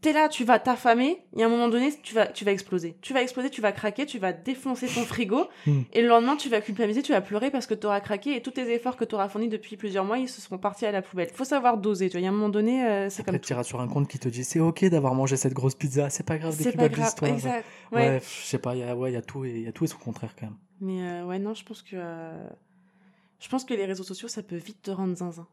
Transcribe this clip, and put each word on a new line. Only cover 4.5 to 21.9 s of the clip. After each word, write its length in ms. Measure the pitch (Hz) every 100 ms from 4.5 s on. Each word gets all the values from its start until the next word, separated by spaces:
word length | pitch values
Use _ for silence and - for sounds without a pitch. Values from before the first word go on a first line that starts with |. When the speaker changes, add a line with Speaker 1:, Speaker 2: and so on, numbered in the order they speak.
| 262 269 247 247
Speaker 1:
ton 140 | 233
frigo, 440 | 233 - 214 240 - - -
Speaker 2:
Hmm. 140 | 143 123
Speaker 1:
et 80 | -
le 40 | 240
lendemain, 300 | 233 240 294
tu 140 | 277
vas 100 | 226
culpabiliser, 420 | 214 208 214 214
tu 100 | 285
vas 100 | 233
pleurer 280 | 190 208 262
parce 160 | 269 220
que 60 |
t'auras 280 | 208 208 202
craqué 360 | 202 208 277 262
et 60 |
tous 80 | 233
tes 180 | 262 247
efforts 240 | 233 247 247
que 60 | 226
t'auras 220 | 214 196
fournis 180 | 202 226
depuis 280 | 214 - 208
plusieurs 260 | 208 190
mois, 140 | 190 240
ils 100 | 254
se 120 | -
seront 160 | - 185
partis 260 | 202 196
à 80 | 220
la 80 | 202
poubelle. 300 | 190 185 170
Faut 120 | -
savoir 340 | 262 285 247 233
doser, 300 | 202 196 185
tu 20 |
vois, 80 | 175
il 40 |
y 20 | 185
a 20 |
un 60 |
moment 160 | 202 208
donné, 340 | 208 220 254 247
euh, 220 | 202 196
c'est 140 | 196
Speaker 2:
Après, 100 | 202
Speaker 1:
comme 80 | 185
Speaker 2:
t'iras 220 | - 123
Speaker 1:
tout. 60 | 120
Speaker 2:
sur 100 | 123
un 80 | 123
compte 180 | 143 143
qui 120 | -
te 100 | 131
dit, « 160 | 120
C'est 160 | 123 170
ok 240 | 165 160
d'avoir 300 | 190 170 135
mangé 220 | 131 135 131
cette 180 | 135
grosse 200 | 127 131
pizza, 360 | - 147 131 143
c'est 160 | - -
pas 100 | 160
grave, 180 | 165 156
Speaker 1:
C'est 160 | 196 240
pas 120 | 233
Speaker 2:
déculpabilise-toi. » 400 | 233 226 - 147
Speaker 1:
grave, 100 | 240
exact. 260 | - 240 220 - -
Speaker 2:
Ouais, 80 | 233 135
Speaker 1:
Ouais. 120 | 131
Speaker 2:
pff, 240 | - -
je 40 | -
sais 100 | 131
pas, 180 | 131 127
il 40 |
y 40 |
a, 100 | 120
ouais, 160 | 120 127
il 40 |
y 40 | 120
a 40 |
tout 240 | - 139 131
et, 40 |
il 120 | 117
y 40 | 113
a 60 |
tout 120 | -
et 40 | 160
son 100 | -
contraire, 360 | 123 110 110 -
quand 80 | 110
même. 100 | 104 _ _
Speaker 1:
Mais, 180 | 190 185
euh, 220 | 180 175
ouais, 140 | 175 185
non, 160 | 202
je 100 | 220
pense 180 | - 220
que, 140 | -